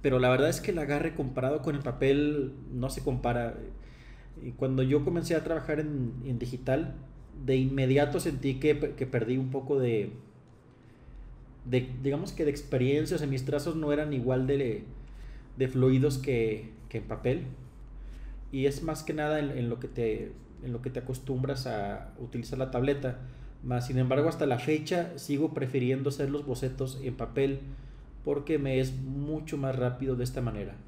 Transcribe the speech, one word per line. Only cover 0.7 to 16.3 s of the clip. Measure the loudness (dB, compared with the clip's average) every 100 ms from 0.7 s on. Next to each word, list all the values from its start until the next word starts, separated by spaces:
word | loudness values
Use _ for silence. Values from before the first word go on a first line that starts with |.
el | -2
agarre | 0 0 0 0
comparado | -2 0 0 0
con | 0 -2
el |
papel | -2 2 4 6 4 2 -2 -6 -8
no | -4 -4
se | -2
compara. | -2 0 2 0 -2 -6 -12 -12 -16 -20 -20 -18 -18 -12
Y | -12
cuando | -2 0 2
yo | 4 4
comencé | 4 0 2 0
a |
trabajar | 2 -2 0 -2
en, | 0 -2 -2 -4
en | -4 -4
digital, | -4 -4 0 0 0 -6 -14 -18 -16 -6 2
de | 4
inmediato | 4 2 4 6 4 2
sentí | 0 -2 -2 2
que, | 4 4 0 -2
que | -2
perdí | 0 2 0
un | 0
poco | -2 0 2
de, | 4 2 0 -6 -18 -20 -20 -20 -20 -20 -20 -20 -18 -16 -16 -18 -20 -14 0
de, | 0 2 -2
digamos | 0 0 -2
que | 0 0
de |
experiencia. | 0 0 2 4 4 2 0
O |
sea, | 0
mis | -2 0
trazos | 0 0 0
no | 2
eran | 2 2
igual | 0 2 2 4
de, | 2 2 -2 -6 -14 -14 -14 -14 -14 -14 -2
de | 0
fluidos | 6 6 8 6 2
que, | 0